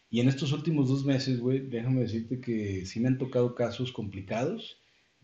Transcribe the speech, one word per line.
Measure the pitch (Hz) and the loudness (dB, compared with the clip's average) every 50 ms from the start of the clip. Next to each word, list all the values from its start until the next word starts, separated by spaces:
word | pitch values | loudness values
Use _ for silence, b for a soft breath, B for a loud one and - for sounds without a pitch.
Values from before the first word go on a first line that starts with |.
| B _ | B _
Y | 113 117 | 0 4
en | 120 135 | 4 4
estos | 135 - 165 135 | 4 4 0 0
últimos | 151 151 147 170 160 147 131 127 | 0 0 0 0 2 2 4 4
dos | 135 139 135 | 2 2 2
meses, | 143 135 127 - 135 131 117 | 2 2 2 2 0 0 0
güey, | 117 127 135 139 | 2 0 0 0
déjame | 135 - 117 113 117 131 131 127 | -2 -4 -4 -4 0 2 2 2
decirte | 120 101 104 113 113 - 135 127 | 2 0 0 -4 -4 -4 -6 -6
que | 127 123 117 110 104 98 98 95 90 | -4 -2 -2 -2 -2 -2 -4 -4 -6
sí | 92 - 113 | -6 -2 0
me | 120 127 | 2 2
han | 131 127 | 2 2
tocado | 135 127 - 123 123 120 120 | 0 0 2 2 2 2 2
casos | - 120 117 110 - 127 127 | 0 -2 -2 0 -4 -6 -6
complicados | - - 107 101 98 98 95 - 107 110 - 175 220 220 - - - _ _ _ _ _ _ _ _ _ | -4 -6 -8 -6 -8 -10 -8 -4 -4 -2 -2 -2 -2 -4 -8 -12 -16 _ _ _ _ _ _ _ _ _